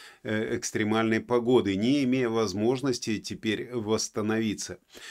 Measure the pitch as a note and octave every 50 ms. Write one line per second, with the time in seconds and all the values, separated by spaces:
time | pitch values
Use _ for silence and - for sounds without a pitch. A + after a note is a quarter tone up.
0 | - - - _ - A2 G#2+ G#2+ A2+ B2 A#2+ - - - - A2+ G#2+ G#2+ A2 A2
1 | A2+ A2 A2 A2 - - B2 A#2+ A#2 A#2 A#2+ A#2 F#2 G2+ G2 F#2+ G#2+ B2 C#3+ D3
2 | C3+ B2 B2+ C3+ B2 A2+ A2+ A2+ A2 G2 F2 G2+ G#2+ A#2+ C3+ C3 C3 C#3 - -
3 | - A#2+ G#2+ G2 - - G#2 - - A2 G#2 G#2 A#2+ A#2 B2 A#2+ G#2 G#2 A2 G#2+
4 | - - - A2+ G#2 G#2 A2 A2 A2+ G#2+ F#2+ - - - F2+ - _ _ - -
5 | - -